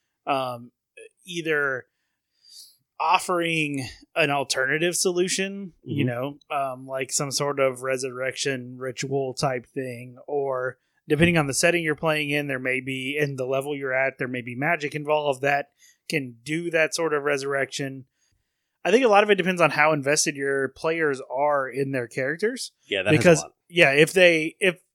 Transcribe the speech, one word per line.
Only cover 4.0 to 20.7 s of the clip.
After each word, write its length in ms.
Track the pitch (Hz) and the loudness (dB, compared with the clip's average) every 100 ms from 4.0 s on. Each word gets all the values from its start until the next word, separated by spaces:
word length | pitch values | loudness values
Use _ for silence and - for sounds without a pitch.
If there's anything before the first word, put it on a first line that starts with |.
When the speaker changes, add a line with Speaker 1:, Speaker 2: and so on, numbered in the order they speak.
| - | -6
Speaker 1:
an 160 | - 151 | 0 0
alternative 640 | 143 135 - 131 151 170 | 0 -2 -2 0 0 0
solution, 800 | 170 190 175 180 - 196 196 190 - | 0 0 0 0 -2 -4 -8 -12 -14
you 220 | - 143 | -6 -2
Speaker 2:
Mm-hmm. 100 | 131 120 135 143 - | 0 -2 -6 -10 -8
Speaker 1:
know, 60 | 147 | -4
um, 300 | 135 127 131 | -4 -8 -8
like 240 | 131 127 | -6 -4
some 200 | - 143 | -4 -4
sort 260 | 127 143 139 | -2 -2 0
of 240 | 135 123 | 0 0
resurrection 920 | 131 131 131 123 131 127 143 131 123 127 | -4 -4 -4 -6 -6 -4 -4 -4 -8 -10
ritual 560 | 131 123 135 139 135 | -10 -8 -4 -4 -4
type 320 | 123 147 127 117 | -2 -2 -2 -6
thing, 500 | 135 131 120 123 123 139 | -10 -8 -10 -14 -18 -6
or 500 | 143 139 127 127 - _ _ - | -4 -2 -2 -6 -8 _ _ -2
depending 280 | 147 170 170 | 4 4 4
on 120 | 143 | 0
the 60 | |
setting 280 | 127 170 175 | 2 2 2
you're 140 | 160 147 | 0 0
playing 340 | 160 151 147 | 0 0 -2
in, 160 | 147 147 | -2 -2
there 140 | 131 | -4
may 200 | 127 131 | -2 -4
be, 360 | 131 131 131 143 | -4 -6 -4 -2
in 160 | 147 | -2
the 120 | 135 127 | -2 -2
level 300 | 135 139 143 | -2 -2 -4
you're 160 | 139 | -2
at, 260 | 131 135 - | -2 -2 -4
there 100 | 131 | -6
may 140 | 127 | -6
be 120 | 120 | -8
magic 400 | 120 147 170 143 | -4 -2 -2 -2
involved 480 | 151 147 151 147 131 | -6 0 0 0 0
that 280 | 139 143 143 _ _ _ - | 0 0 -2 _ _ _ -4
can 280 | 160 131 117 | -4 -4 -10
do 260 | 120 160 175 | -6 -4 0
that 240 | 160 156 | 0 0
sort 180 | - 165 | 0 0
of 120 | 151 | 0
resurrection. 800 | 143 143 139 139 135 - 139 135 127 _ _ _ _ _ _ _ | 0 0 0 -2 -2 -4 -8 -8 -16 _ _ _ _ _ _ _
I 60 | 175 | 2
think 140 | 220 | 4
a 40 | 254 | 6
lot 160 | 202 | 6
of 60 | 208 | 6
it 60 | 196 | 4
depends 240 | 175 180 | 2 2
on 100 | 160 | 2
how 220 | - 151 | 4 4
invested 440 | 156 139 151 - 143 | 4 2 2 0 -2
your 320 | 139 139 | -2 0
players 520 | 135 | -2